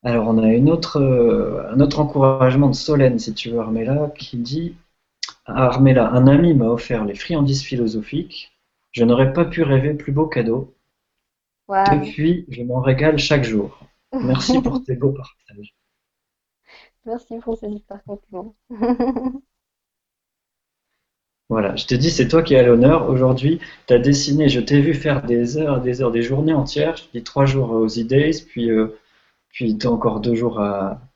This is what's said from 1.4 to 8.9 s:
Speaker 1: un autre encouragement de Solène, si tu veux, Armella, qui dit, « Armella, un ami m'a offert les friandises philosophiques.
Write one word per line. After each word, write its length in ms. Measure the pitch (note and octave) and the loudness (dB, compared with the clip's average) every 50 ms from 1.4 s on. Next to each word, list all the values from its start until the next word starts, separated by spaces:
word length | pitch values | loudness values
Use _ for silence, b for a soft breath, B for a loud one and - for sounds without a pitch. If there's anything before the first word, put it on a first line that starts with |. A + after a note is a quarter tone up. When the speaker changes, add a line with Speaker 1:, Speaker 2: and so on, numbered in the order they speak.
| G2+ F2 F2 - - - | 0 -4 -6 -8 -8 -4
Speaker 1:
un 80 | A2 C3 | 2 2
autre 180 | C#3+ C#3+ C#3+ D3+ | 2 2 2 0
encouragement 680 | D3+ C#3+ - D3 C3+ C3+ C3+ C3+ C3 B2+ B2+ C3+ C#3+ C3+ | -2 -2 0 2 2 4 4 4 2 2 4 4 2 2
de 60 | C3+ | 2
Solène, 440 | - - - D3+ C#3+ C3+ C3 B2 A2+ | -2 -2 -2 2 4 4 4 2 0
si 140 | G#2+ - G#2+ | -4 -6 -10
tu 160 | - - A#2 | -10 -8 -6
veux, 100 | A#2 A#2 | -4 -4
Armella, 520 | A2 A2 A2 A2+ A2+ A#2 C3+ D3 D3+ D3 D3 - | -4 -4 -4 -4 -2 -2 -2 -2 -2 -4 -6 -12
qui 200 | - - - A#2 | -18 -12 -8 -8
dit, « 380 | A#2+ A#2+ C3+ D#3+ E3+ E3+ - - _ _ _ _ _ _ _ _ - - - _ _ - | -8 -6 -6 -6 -6 -8 -10 -14 _ _ _ _ _ _ _ _ -14 -14 -14 _ _ -10
Armella, 640 | A2 - C3 B2 - B2+ C3+ C3+ B2+ B2+ A#2 A2 | -2 0 0 2 4 4 4 6 6 4 4 2
un 160 | A#2+ B2 B2+ C3+ | 2 4 6 6
ami 260 | C#3 D3 E3+ F3 D#3+ | 6 6 6 4 4
m'a 120 | C3+ A#2 A2+ | 4 2 2
offert 360 | A#2+ A#2 - - B2+ A2+ G#2+ | 0 -2 -4 -6 -6 -4 -4
les 100 | G2+ G2 | -6 -8
friandises 480 | - - - F3 D#3 C#3+ C#3 C3+ C3+ - | -10 -8 -6 -2 -2 0 0 0 -2 -4
philosophiques. 880 | - - B2 A#2+ A2 G#2+ A2 G#2+ - - D#3 F3 - - - - _ _ _ _ _ _ _ _ _ | -6 -4 -2 -2 -2 -4 -6 -10 -6 -8 -8 -8 -8 -14 -20 -20 _ _ _ _ _ _ _ _ _